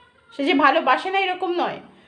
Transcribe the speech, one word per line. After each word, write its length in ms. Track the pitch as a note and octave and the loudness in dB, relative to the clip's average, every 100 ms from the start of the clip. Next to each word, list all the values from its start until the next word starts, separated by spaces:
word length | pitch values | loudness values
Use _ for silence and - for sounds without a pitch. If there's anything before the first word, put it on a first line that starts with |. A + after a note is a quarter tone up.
| _ _ _ - | _ _ _ -6
সে 60 | |
যে 100 | C#4+ | 0
ভালোবাসে 560 | C#4+ D4 D#4+ C4 C#4+ F#4+ | 2 4 4 2 0 0
না 100 | G4 | -2
এরকম 320 | F#4 F4+ F#4 | -2 -4 -4
নয়, 280 | F4 A3 D3 - - | -2 -4 -6 -16 -20